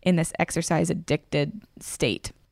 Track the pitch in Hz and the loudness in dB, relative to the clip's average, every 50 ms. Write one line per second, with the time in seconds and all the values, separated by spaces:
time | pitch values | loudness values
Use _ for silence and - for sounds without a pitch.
0 | - 185 180 165 160 - - - 175 - - 165 170 - 170 160 170 175 - 165 | 2 2 4 4 2 0 -2 -2 -2 -2 -2 -2 0 2 2 2 2 2 0 -2
1 | 165 - 147 156 - _ - 147 143 147 - - - - _ - - - - - | -2 0 -2 -2 -2 _ 0 0 0 0 -4 -8 -14 -18 _ -18 -14 -12 -4 -2
2 | - 120 98 - - - - _ _ _ | 0 0 0 -2 -6 -10 -14 _ _ _